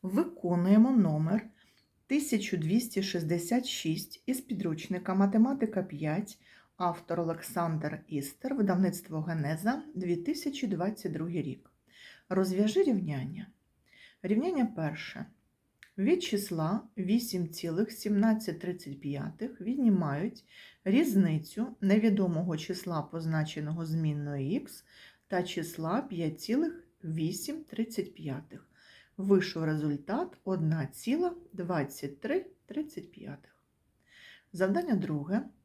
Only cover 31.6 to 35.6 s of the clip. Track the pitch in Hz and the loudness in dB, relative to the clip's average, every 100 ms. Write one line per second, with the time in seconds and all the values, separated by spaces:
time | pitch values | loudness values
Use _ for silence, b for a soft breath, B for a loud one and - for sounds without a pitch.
31.6 | 175 170 139 - 139 143 - 349 370 _ | -4 -2 -2 -6 -10 -8 -4 -4 -4 _
32.6 | _ - 302 - - - - 143 - _ | _ -8 -8 -10 -16 -16 -14 -16 -18 _
33.6 | _ _ _ _ B B B B B 175 | _ _ _ _ B B B B B -2
34.6 | 190 240 349 208 151 151 147 202 277 _ | 0 2 0 0 0 -4 -2 -4 -4 _